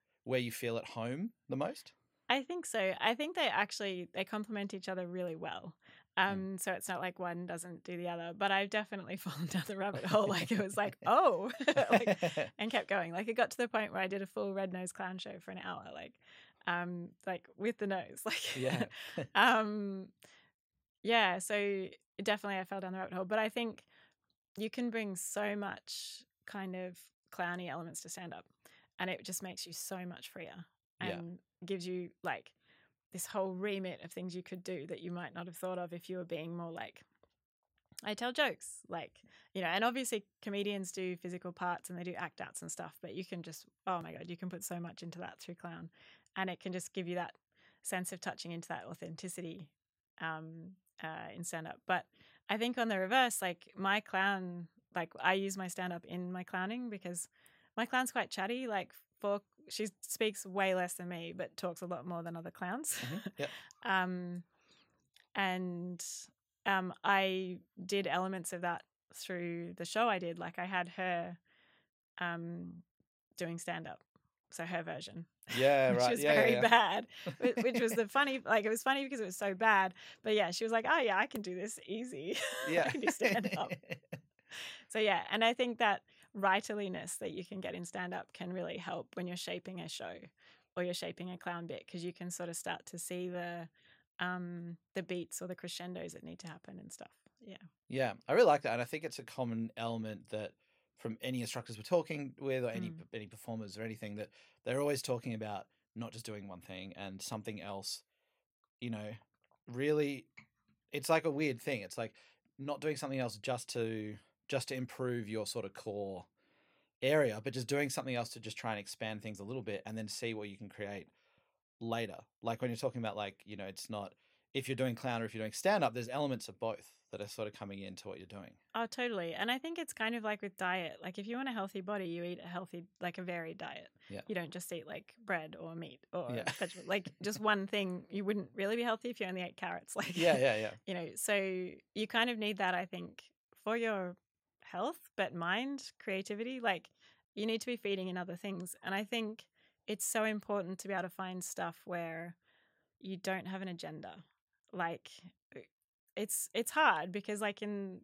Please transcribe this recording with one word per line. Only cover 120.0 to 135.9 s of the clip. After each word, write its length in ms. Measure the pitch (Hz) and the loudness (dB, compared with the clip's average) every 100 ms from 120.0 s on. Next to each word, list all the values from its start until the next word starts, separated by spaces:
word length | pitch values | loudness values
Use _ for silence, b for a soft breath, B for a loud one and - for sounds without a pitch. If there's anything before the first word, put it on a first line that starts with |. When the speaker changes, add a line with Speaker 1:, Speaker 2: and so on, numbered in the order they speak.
| 107 | -6
Speaker 1:
see 260 | - 117 | -4 -2
what 140 | 110 104 | -4 -6
you 80 | 98 | -10
can 120 | 101 | -12
create 400 | - 101 98 - _ _ _ _ _ _ - | -8 -6 -6 -10 _ _ _ _ _ _ -8
later. 380 | 113 113 107 - - _ | -2 -2 -2 -6 -16 _
Like, 180 | 113 117 | -4 -2
when 80 | 123 | -2
you're 60 | 117 | 0
talking 240 | 135 123 | -2 0
about, 160 | 110 104 | -4 -2
like, 260 | 101 - | -4 -6
you 120 | - 101 | -14 -10
know, 100 | 98 | -8
it's 240 | 95 - | -8 -8
not, 240 | 107 98 - _ _ _ | -6 -8 -14 _ _ _
if 140 | 135 131 | -4 -2
you're 80 | 127 | 0
doing 180 | 127 | 0
clown 280 | 113 131 117 | 0 -2 0
or 20 | |
if 100 | 113 | -2
you're 80 | 110 | -4
doing 100 | 107 | -4
stand-up, 420 | - 190 208 127 | 2 4 6 4
there's 140 | 120 117 | 2 -4
elements 400 | 135 143 117 - | -2 0 -2 -6
of 120 | 92 | -4
both 320 | 113 101 - _ - | -2 -2 -10 _ -14
that 100 | 98 | -8
are 60 | 101 | -8
sort 200 | - 104 | -4 -6
of 60 | |
coming 260 | - 101 98 | -4 -8 -8
into 280 | 95 90 101 | -8 -10 -10
what 100 | 87 | -10
you're 80 | 95 | -12
doing. 260 | 101 76 - _ | -12 -14 -18 _
Speaker 2:
Oh, 120 | 220 226 | -4 -2
totally. 480 | - 247 202 170 | -2 -2 -2 -4
And 160 | - 214 | -2 0
I 80 | 262 | 0
think 200 | 330 339 | -2 -4
it's 140 | 320 | -6
kind 220 | - 220 | -2 0
of 100 | 233 | 0
like 160 | 214 208 | -2 -2
with 160 | 202 - | -4 -2
diet. 420 | 185 185 165 - | 0 0 -2 -6
Like, 160 | 185 185 | -10 -8
if 80 | 202 | -6
you 100 | 240 | -4
want 120 | 269 | -2
a 40 | |
healthy 280 | 226 196 196 | -2 -4 -4
body, 240 | 185 208 180 | -4 -2 -2
you 160 | 170 | -4
eat 140 | 175 180 | -4 -6
a 40 | 175 | -6
healthy, 360 | 175 180 175 175 - | -8 -6 -10 -12 -6
like, 180 | 180 180 | -6 -4
a 40 | |
varied 360 | 180 175 160 185 | -4 -4 -6 -8
diet. 300 | - 131 - _ B | -8 -10 -14 _ B
Speaker 1:
Yeah. 140 | 98 - | -12 -4
Speaker 2:
You 60 | |
don't 160 | 185 160 | -4 -4
just 220 | 180 - | -8 -6
eat, 140 | 170 151 | -8 -8
like, 260 | - - - | -12 -12 -12
bread 340 | 214 175 156 156 | -2 -2 -2 -10
or 140 | 165 | -8
meat 320 | 165 165 | -8 -10